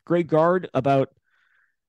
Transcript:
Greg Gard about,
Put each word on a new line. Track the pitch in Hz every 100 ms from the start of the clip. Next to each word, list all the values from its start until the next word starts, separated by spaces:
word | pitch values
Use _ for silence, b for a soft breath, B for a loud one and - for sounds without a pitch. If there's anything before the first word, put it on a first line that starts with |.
| -
Greg | 170 165
Gard | 156 170 185 170 131
about, | 131 139 135 _ _ _ _ _ _ _